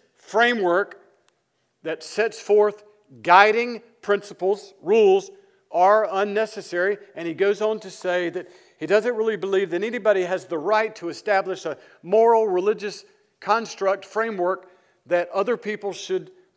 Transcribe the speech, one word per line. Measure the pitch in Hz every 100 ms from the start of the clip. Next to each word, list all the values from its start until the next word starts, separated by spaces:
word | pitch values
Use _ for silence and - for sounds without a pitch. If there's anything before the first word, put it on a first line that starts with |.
| _ _
framework | - 214 240 233 180 175 202 - _ _ _ _ _ _ _ _
that | 160 160
sets | - - 220 -
forth | - 208 208 208 - _ _ 123
guiding | 131 180 214 220 240 226 - _
principles, | - 202 202 170 185 202 - _
rules, | 165 220 202 190 185 - _ _ _
are | 170 190 214 196
unnecessary. | 190 208 202 220 208 - 175 190 208 -
And | 156 170
he |
goes | 156 196 202
on | 214 214
to | 185
say | - 185 180 175
that | 175 - - _ -
he | 160
doesn't | 208 220
really | 226 220 202
believe | 190 196 190
that | 170
anybody | 220 240 214 190
has | 180 180
the | 139 165
right | 165 214 220 220
to | -
establish | 220 - 196 185 185
a | 165 139 - _
moral, | 165 214 233 226 220
religious | 180 196 214 202 - - _ _ _
construct, | - 220 226 - 196 196
framework | - 214 226 196 175 185 - _ _ _ -
that | 175 170
other | 190 202 233
people | 208 208 202
should | - - 185 156 - _